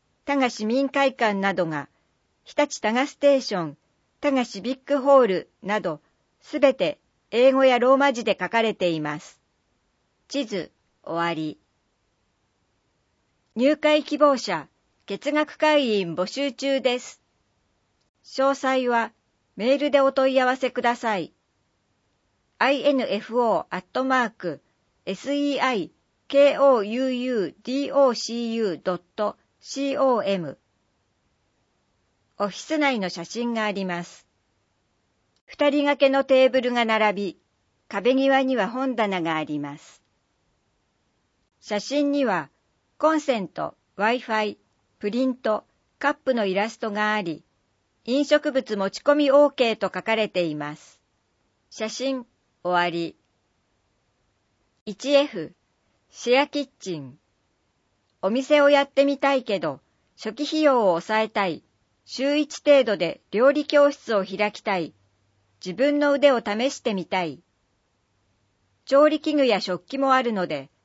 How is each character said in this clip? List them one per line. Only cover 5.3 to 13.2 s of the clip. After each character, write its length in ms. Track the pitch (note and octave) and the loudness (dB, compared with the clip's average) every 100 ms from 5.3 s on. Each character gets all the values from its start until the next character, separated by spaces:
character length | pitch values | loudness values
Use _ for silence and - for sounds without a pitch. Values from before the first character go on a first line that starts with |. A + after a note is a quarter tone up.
| F3+ - _ | 2 -6 _
な 180 | F3+ G#3 | -6 -4
ど、 200 | F3 D3+ _ _ _ _ | -4 -8 _ _ _ _
す 180 | - D4+ | -10 2
べ 160 | C4+ | 2
て 240 | C4 E3+ - _ _ _ | 2 -2 -4 _ _ _
英 220 | A3+ C4 | 2 4
語 120 | C4 | 6
や 140 | C4 B3 | 4 4
ロ 160 | B3 | 4
ー 20 | C4+ | 4
マ 160 | C#4+ | 2
字 120 | A#3+ | 0
で 120 | A3+ F#3+ | -2 -2
書 100 | F3+ | -2
か 140 | A3+ | 0
れ 120 | A3+ | 0
て 140 | - F3+ | 0 -2
い 120 | D#3+ | -2
ま 200 | D3+ D3+ | -4 -8
す。 200 | - _ _ _ _ _ _ _ _ _ - | -12 _ _ _ _ _ _ _ _ _ -10
地 180 | C#4 | -6
図、 280 | A3+ G3 - _ _ _ | -6 -6 -8 _ _ _
終 200 | - E3 | -8 -4
わ 80 | E3+ | -4
り。 240 | D#3+ D#3 - _ _ _ _ _ _ _ _ _ _ _ _ _ _ _ _ | -4 -8 -10 _ _ _ _ _ _ _ _ _ _ _ _ _ _ _ _